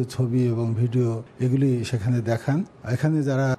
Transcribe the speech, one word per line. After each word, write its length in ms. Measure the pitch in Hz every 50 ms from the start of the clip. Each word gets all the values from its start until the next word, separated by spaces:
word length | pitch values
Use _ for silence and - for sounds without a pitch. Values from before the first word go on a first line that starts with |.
| 127 127
ছবি 320 | - - 127 117 120 127 127 120
এবং 180 | 113 113 117 113 113
ভিডিও 340 | 107 123 120 113 127 123 117 113 113 117 - - -
এগুলি 320 | 127 127 127 135 139 135 127 120 110
সেখানে 340 | - - 113 98 120 123 120
দেখান, 360 | 110 117 117 110 - - 139 156 202 - - - - 107
এখানে 260 | 123 - - 156 160 156 139
যারা 240 | 139 135 131 139 135 127